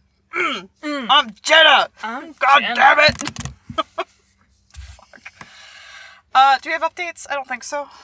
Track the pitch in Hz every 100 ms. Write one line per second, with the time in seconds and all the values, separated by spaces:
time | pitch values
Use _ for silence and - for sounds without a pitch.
0 | _ _ _ 339 330 214 190 _ 302 285
1 | 240 277 220 - - 320 302 240 - -
2 | 220 254 330 - 269 277 311 247 - 294
3 | 302 - 285 - - - - - - -
4 | - _ _ _ _ _ _ - - -
5 | _ - - - - - - - - -
6 | - - _ 254 269 262 302 320 320 -
7 | 339 - - 277 254 247 - 285 277 -